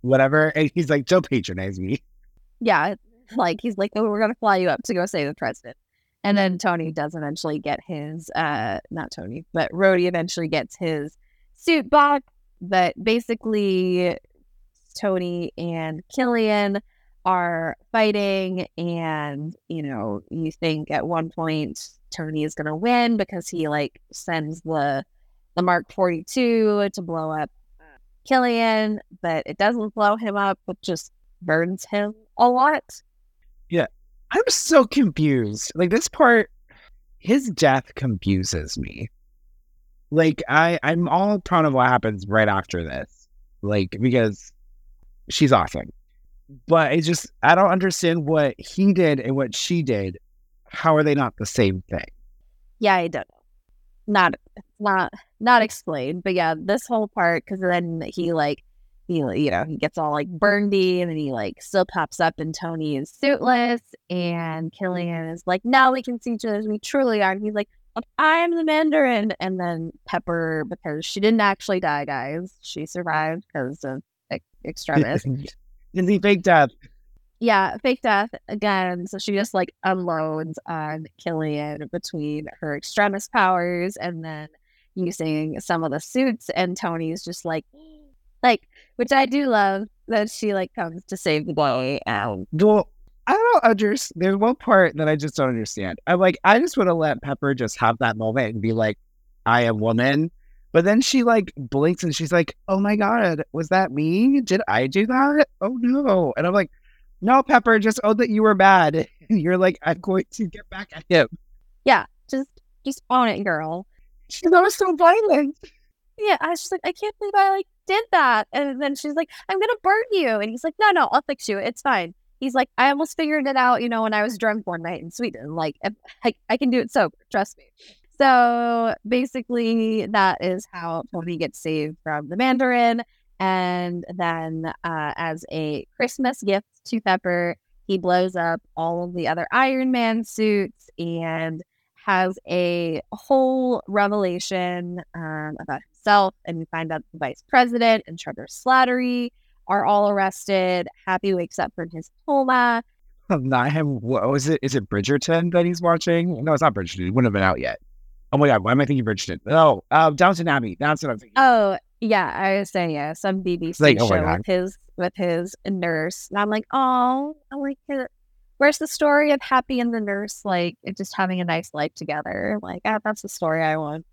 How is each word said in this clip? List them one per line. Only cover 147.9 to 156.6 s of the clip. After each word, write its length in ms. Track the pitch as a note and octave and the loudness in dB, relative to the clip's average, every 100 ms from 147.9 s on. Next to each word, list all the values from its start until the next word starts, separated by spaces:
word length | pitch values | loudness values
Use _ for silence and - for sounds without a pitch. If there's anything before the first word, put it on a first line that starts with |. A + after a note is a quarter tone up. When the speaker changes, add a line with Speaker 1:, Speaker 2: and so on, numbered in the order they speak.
| A3 - | 2 -2
Speaker 2:
and 120 | E3+ | -14
Trevor 300 | - - B2 | -12 -12 -14
Slattery 800 | - B3+ C4 B3+ B3 B3 B3 A#3+ _ _ _ - | -6 2 4 4 0 -2 -2 -6 _ _ _ -2
are 200 | G3+ - | 0 2
all 240 | G#3 G#3 | 2 2
arrested. 800 | G3+ F#3+ - - F#3+ F#3 F3+ F3 _ - | 2 -2 -4 -2 0 2 -2 -4 _ -4
Happy 260 | F#3 G3+ | -2 0
wakes 260 | F3+ F3 - | -2 -4 -6
up 140 | - | -6
from 140 | - E3 | -6 -10
his 220 | E3 - _ - | -10 -16 _ -2
coma. 560 | C#4 C4 B3+ A#3+ A#3 - _ _ _ - | 0 2 2 2 0 -4 _ _ _ -4
Speaker 1:
Not 420 | E3 C3 B2+ C3 | -2 2 0 2
him. 260 | D3+ D3 B2+ | 0 0 -2
What 280 | A2+ C3+ A2 | -2 0 2
was 180 | C#3 C#3 | 0 0
it? 140 | D#3+ | 0
Is 140 | C3+ | 0
it 160 | C3 G2 | -2 0
Bridgerton 600 | G#2 G#2 C#3 - E3 E3+ | -2 2 0 2 0 2
that 120 | F3 | 2
he's 160 | F3 E3+ | 2 0
watching? 640 | F3 E3+ - E3+ F3 C#3 | 2 2 2 2 0 -2
No, 80 | D3+ | 0
it's 80 | D3 | 2